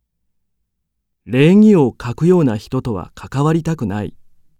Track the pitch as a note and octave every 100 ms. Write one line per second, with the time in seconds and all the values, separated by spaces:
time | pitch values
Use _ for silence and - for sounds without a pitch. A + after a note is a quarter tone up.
0 | _ _ _ _ _ _ _ _ _ _
1 | _ _ F#2+ B2 D#3 G3+ G#3+ F#3+ B2 -
2 | A#2+ - E3 F3+ C#3 G#2 - C3 B2+ F#2+
3 | - - F#2 C3+ D3+ E3 D#3+ D#3+ G2+ G#3
4 | G3+ - - _ _